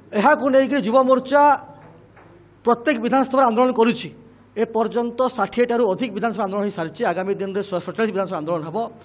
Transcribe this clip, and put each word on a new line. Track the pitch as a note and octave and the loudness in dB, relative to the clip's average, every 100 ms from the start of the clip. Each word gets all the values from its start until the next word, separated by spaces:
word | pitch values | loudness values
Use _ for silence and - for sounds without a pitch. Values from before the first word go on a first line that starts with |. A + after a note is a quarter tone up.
| - | -8
ଏହାକୁ | G#3+ A3+ B3+ C4+ | 2 2 4 4
ନେଇକରି | C4+ C4 C#4 | 4 4 0
ଯୁବ | G#3 B3+ | 2 2
ମୋର୍ଚ୍ଚା | B3+ B3+ B3+ C#4+ D4 C#4 - - - - - - - - _ _ | 4 2 4 4 6 4 -4 -20 -20 -20 -20 -20 -20 -20 _ _
ପ୍ରତ୍ୟେକ | A3+ A#3 D4+ A#3+ | 0 0 0 -2
ବିଧାନସଭାରେ | A#3 C4 C4 C4 | 0 0 0 2
ଆନ୍ଦୋଳନ | B3+ A3 B3+ A3+ | 2 2 2 2
କରୁଛି। | A3+ - D3+ - - _ _ - | 0 0 -8 -16 -20 _ _ -6
ଏ | |
ପର୍ଯ୍ୟନ୍ତ | A3+ A3 A3 A#3 A#3+ A#3 B3+ | -2 -2 -2 -2 -4 -2 -2
ଷାଠିଏଟାରୁ | B3 G3 - A#3+ A#3 | -2 -2 0 0 2
ଅଧିକ | A3+ F#3 A#3+ | 2 0 -4
ବିଧାନସଭା | G3 A3+ G3 | -4 -4 -4
ଆନ୍ଦୋଳନ | G3 G3+ | -4 -2
ହୋଇସାରିଛି। | G3+ F#3+ D#3+ D#3 | -4 -4 -8 -4
ଆଗାମୀ | F#3 F3 F#3+ | -2 -2 -4
ଦିନରେ | G3 G3 G3 | -4 -4 -6
ଶହେ | G3 F3 | -4 -6
ସତଚାଳିଶ | E3+ E3+ A3 | -6 -4 -2
ବିଧାନସଭା | F#3+ F#3 F3 | -2 -4 -6
ଆନ୍ଦୋଳନ | D3+ F3 | -4 -4
ହେବ | D#3+ F#3 A#3 - | -4 -6 -8 -10